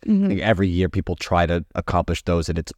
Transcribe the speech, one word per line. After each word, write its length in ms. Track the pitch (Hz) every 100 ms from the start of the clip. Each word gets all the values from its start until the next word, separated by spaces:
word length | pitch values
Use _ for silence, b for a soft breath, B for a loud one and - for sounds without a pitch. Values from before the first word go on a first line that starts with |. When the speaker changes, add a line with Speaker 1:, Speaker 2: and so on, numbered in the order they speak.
| -
Speaker 1:
Mm-hmm. 220 | 208 196
Speaker 2:
Like, 100 | 98
every 280 | 98 110 98
year 220 | 87 92
people 260 | 98 - 87
try 300 | - 87 85
to 180 | 87 - -
accomplish 480 | - 87 85 82
those, 260 | - 85 82
and 80 | 85
it's 140 | 78